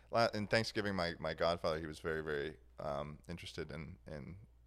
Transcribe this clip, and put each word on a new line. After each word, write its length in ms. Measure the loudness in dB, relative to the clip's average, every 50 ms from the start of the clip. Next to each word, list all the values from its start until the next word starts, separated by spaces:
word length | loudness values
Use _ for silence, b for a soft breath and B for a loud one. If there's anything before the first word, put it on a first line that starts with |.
| -8 0 4
la-, 160 | 4 4 4 4
in 120 | 2 0
Thanksgiving, 480 | 4 4 4 2 2 0 -2 0 0 2
my, 200 | 2 2 2 0 0
my 160 | -2 -2 0
godfather, 460 | 4 4 4 4 4 2 2 2 0
he 60 | 0
was 120 | -4 -6 -4
very, 240 | -2 0 0 0 0
very, 320 | 0 0 0 0 -2 -4 -8 -16 -18 -12 -6
um, 400 | -4 -2 -2 -2 -2 -4 -8 -10 -10 -8
interested 440 | -8 -8 -8 -8 -6 -6 -6 -6 -6
in, 240 | -8 -8 -8 -10 -14 -12
in 300 | -10 -10 -8 -8 -10 -12 -14 -14 -20 -20 -20 -14